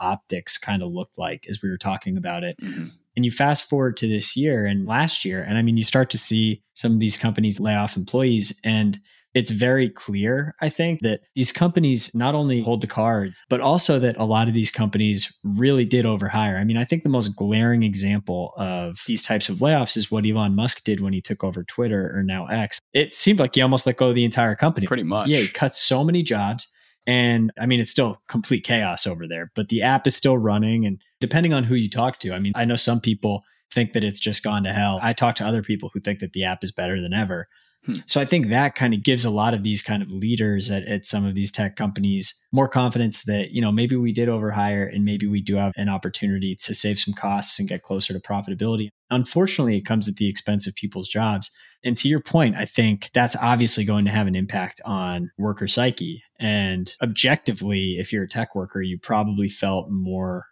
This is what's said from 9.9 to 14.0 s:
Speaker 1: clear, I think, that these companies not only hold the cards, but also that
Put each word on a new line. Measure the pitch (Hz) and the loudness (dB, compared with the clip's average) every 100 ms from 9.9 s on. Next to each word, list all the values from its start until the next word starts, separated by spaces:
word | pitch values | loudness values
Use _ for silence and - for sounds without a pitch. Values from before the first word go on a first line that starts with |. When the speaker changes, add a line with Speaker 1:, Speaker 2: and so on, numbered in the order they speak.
Speaker 1:
clear, | - - 98 107 131 147 - | -2 -6 -2 0 0 -2 -4
I | 156 | -4
think, | - 170 156 | 0 -2 0
that | 113 104 _ | -2 -2 _
these | 135 127 | -2 -2
companies | - 175 175 151 120 - | 2 2 4 4 2 0
not | 117 127 | 0 0
only | 151 143 123 | 2 2 0
hold | 113 117 | 0 0
the | 104 | -2
cards, | - 113 110 98 - - | 0 0 2 -2 -6 -2
but | 123 | 0
also | 135 170 - | 4 4 4
that | 139 | 4